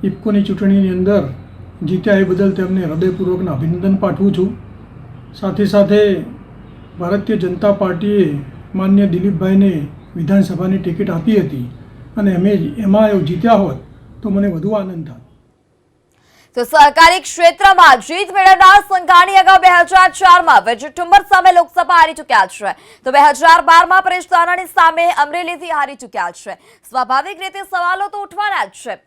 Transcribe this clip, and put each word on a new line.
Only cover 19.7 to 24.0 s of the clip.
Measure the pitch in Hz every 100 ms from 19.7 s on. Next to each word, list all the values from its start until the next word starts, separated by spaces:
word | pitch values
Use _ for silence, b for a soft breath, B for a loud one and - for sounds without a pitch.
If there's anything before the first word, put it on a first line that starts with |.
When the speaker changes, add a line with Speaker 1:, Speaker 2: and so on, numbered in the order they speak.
Speaker 2:
હજાર | 349 339 381 370
ચારમાં | - 381 349 330 247 196
વેજુ | 233 285
ઠુમ્મર | - 339 392 392
સામે | 381 370
લોકસભા | 349 339 - 330 339
હારી | 320 320
ચૂક્યા | 311 233 185
છે, | - 202 - b b -
તો |
બે | 254 294
હજાર | 269 320 330
બારમાં | 294 339 349 370